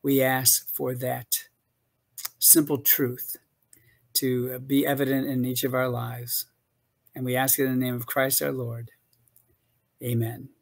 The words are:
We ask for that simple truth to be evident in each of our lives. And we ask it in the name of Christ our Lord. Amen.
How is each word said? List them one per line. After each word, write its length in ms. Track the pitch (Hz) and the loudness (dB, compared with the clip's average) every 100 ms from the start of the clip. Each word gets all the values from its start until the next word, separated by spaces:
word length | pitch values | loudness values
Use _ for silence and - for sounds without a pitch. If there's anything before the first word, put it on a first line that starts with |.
We 180 | 139 135 | 2 4
ask 460 | 131 131 127 - - | 4 2 2 0 -2
for 260 | - 135 127 | -6 -4 -4
that 480 | 127 123 - - - _ _ _ _ _ _ - - _ | -4 -6 -4 -6 -6 _ _ _ _ _ _ -16 -16 _
simple 400 | - 339 156 143 | 6 6 6 0
truth 600 | - - - - - - _ _ _ _ _ _ _ | 0 2 0 -2 -10 -14 _ _ _ _ _ _ _
to 460 | - 131 127 123 127 | -2 0 0 -2 -6
be 260 | 131 139 139 | 0 2 2
evident 420 | 139 135 135 139 | 0 2 0 0
in 160 | 127 | 0
each 200 | 127 123 | 0 0
of 100 | 135 | 0
our 160 | 127 127 | 0 0
lives. 560 | 120 117 117 120 - - _ _ _ _ _ _ - | -2 -6 -8 -6 -6 -6 _ _ _ _ _ _ -8
And 100 | 127 | -2
we 100 | 123 | 2
ask 220 | 135 - | 2 4
it 80 | 131 | 2
in 140 | 127 | 2
the 60 | 127 | 0
name 100 | 123 | -2
of 100 | 120 | -2
Christ 380 | 139 131 - | 0 2 0
our 80 | 147 | 0
Lord. 400 | 131 117 117 117 _ _ _ _ _ _ _ _ _ _ _ | -4 -6 -8 -12 _ _ _ _ _ _ _ _ _ _ _
Amen. 460 | 127 117 113 117 139 _ | -2 0 -2 -6 -16 _